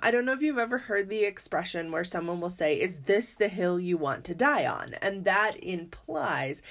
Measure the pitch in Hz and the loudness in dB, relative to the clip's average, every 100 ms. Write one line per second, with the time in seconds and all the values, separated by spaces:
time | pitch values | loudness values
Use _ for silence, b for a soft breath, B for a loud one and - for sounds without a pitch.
0 | 226 240 254 262 302 254 233 247 240 202 | 2 2 2 0 0 0 0 -2 0 -2
1 | 196 214 202 185 - 160 175 170 165 160 | 0 0 0 -2 -4 -2 -2 -4 -4 -2
2 | 180 175 170 175 175 180 156 147 185 156 | -2 -2 -2 -2 -4 0 2 2 0 0
3 | 135 202 233 - 208 185 180 180 180 170 | 2 2 2 0 0 2 0 2 0 0
4 | 143 - 170 170 277 254 131 - - - | 0 -2 -4 2 4 4 2 -2 -6 -4
5 | 202 196 190 190 214 - - 180 175 - | -4 0 2 4 2 0 -6 -6 -8 -14
6 | - 160 135 143 135 147 B | -6 -2 0 0 -2 -4 B